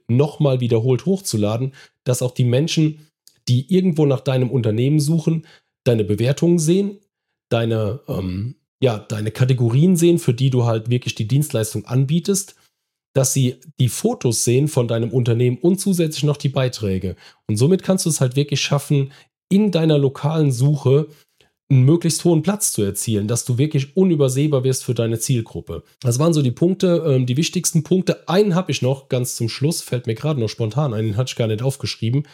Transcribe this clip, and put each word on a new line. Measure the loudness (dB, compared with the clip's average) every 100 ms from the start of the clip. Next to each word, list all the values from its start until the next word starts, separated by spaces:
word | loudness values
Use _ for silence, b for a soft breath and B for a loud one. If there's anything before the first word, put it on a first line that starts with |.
| -2
nochmal | 2 2 2 0 2
wiederholt | 0 0 2 0 0
hochzuladen, | -2 -2 -2 -2 -2 -6 B B B
dass | -4 -2
auch | -2
die | 0 0
Menschen, | 2 0 0 0 -2 _ _ _ _ -2
die | -2 2
irgendwo | 2 2 2 2
nach | 2
deinem | 0 0 0
Unternehmen | 0 0 0 2 2
suchen, | 2 0 0 -4 b b b _
deine | 0 0
Bewertungen | 0 0 0 2 2 2
sehen, | 2 0 0 -6 _ _ _ _ -4
deine, | -2 0 -2 -2 -6 -8
ähm, | -6 -6 -6 -8 -12 _ -2
ja, | 0 0
deine | -6 -6 -6
Kategorien | -2 0 2 2 4 4 4
sehen, | 4 2
für | 0 0
die | 0
du | 0 0
halt | -2 -2
wirklich | -4 -4 -6
die | -2
Dienstleistung | 0 0 -4 -4 -6 -4
anbietest, | -2 0 -2 -2 -4 -6 -18 b _ _ _ _
dass | -2 0
sie | 0 0 -2 -10 -2
die | -2
Fotos | 0 -4 0 -2 0
sehen | 2 2 2
von | 0 0
deinem | -2 -2
Unternehmen | 0 0 2 0 2
und | 0 0
zusätzlich | 0 0 -2 0
noch | -2 0
die | -2
Beiträge. | -2 -2 -2 -4 -2 -4 -8 B B -6
Und | 0
somit | 2 2
kannst | 0 -2 0
du |
es | 0
halt | 0 0
wirklich | -2 -2
schaffen, | 0 -2 0 0 -2 B B _ 0
in | 2 2
deiner | 2 2 4
lokalen | 2 0 -2 0 0
Suche | 2 2 2 2 2 0 b b b b _ 2
einen | 4 6
möglichst | 4 0 0 2
hohen | 2
Platz | 0 -2 -2
zu | -2
erzielen, | -2 -2 -2 -2 -2
dass | -4 -2
du | 0
wirklich | 0 0 -2 2
unübersehbar | 2 4 2 2 0 0
wirst | 0 -2
für | -2
deine | -2 0 -2
Zielgruppe. | -2 -2 -4 -10 -12 -14 b b
Das | -4 0
waren | 2
so | 2
die | 0
Punkte, | 0 -2 0 0 0 2
ähm, | 0 0
die | 0
wichtigsten | -2 -2 -2 -2
Punkte. | 0 0 0 -4 0
Einen | 2 2 0
habe | -2
ich | -2
noch | -2 -2 -4
ganz | -4 -4 -4
zum | -4
Schluss, | -2 -2 -2
fällt | -6 -6 -4
mir | -4
gerade | -2 -2
noch | -2
spontan | -2 -4 -2 -2
ein, | -2 -2
den | -2
hatte | -4
ich | -2
gar | -2
nicht | -2
aufgeschrieben. | -4 -4 -8 -4 -2 -2 -4